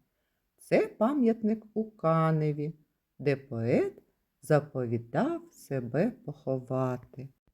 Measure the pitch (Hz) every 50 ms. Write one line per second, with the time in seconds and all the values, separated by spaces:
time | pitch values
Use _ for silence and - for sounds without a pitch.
0 | _ _ _ _ _ _ _ _ _ _ _ _ - - 165 269 427 440 - -
1 | 214 254 302 294 240 226 226 226 220 208 226 214 - - - 214 220 220 - -
2 | - 160 160 160 160 160 160 151 151 151 147 151 147 156 - - _ _ _ _
3 | _ _ _ - 131 147 135 135 - - 127 113 113 120 156 262 392 392 - -
4 | - _ _ _ _ _ _ _ - - 156 139 143 - - 131 123 113 120 117
5 | 117 - - 165 240 339 339 330 - - _ - - - 139 131 120 110 123 147
6 | 202 247 - - - 151 147 - - 139 135 131 123 - 131 131 131 127 123 123
7 | - - - - 131 135 _ _ _ _